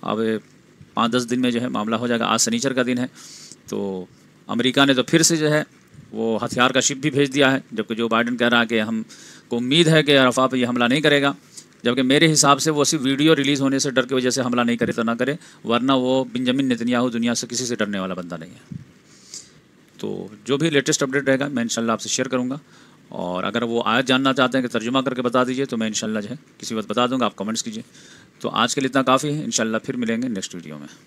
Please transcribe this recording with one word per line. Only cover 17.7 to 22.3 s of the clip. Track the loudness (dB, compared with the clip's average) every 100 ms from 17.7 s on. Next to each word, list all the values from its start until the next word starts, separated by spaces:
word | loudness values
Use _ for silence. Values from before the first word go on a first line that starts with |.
| -4
डरने | -2 -2
वाला | -4
बंदा | -6 -8 -12
नहीं | -14
है। | -20 -16 -16 -16 -20 _ -20 -20 -20 -20 -20 _ _ _ -12
तो | -10 -8 -12 -14 -4
जो | 0
भी | 2
लेटेस्ट | 2 2 0
अपडेट | 0 0 2
रहेगा, | 0 0
मैं | -2
इंशाल्लाह | -4 -2 0
आपसे | -2 -2
शेयर | -4
करूँगा, | -2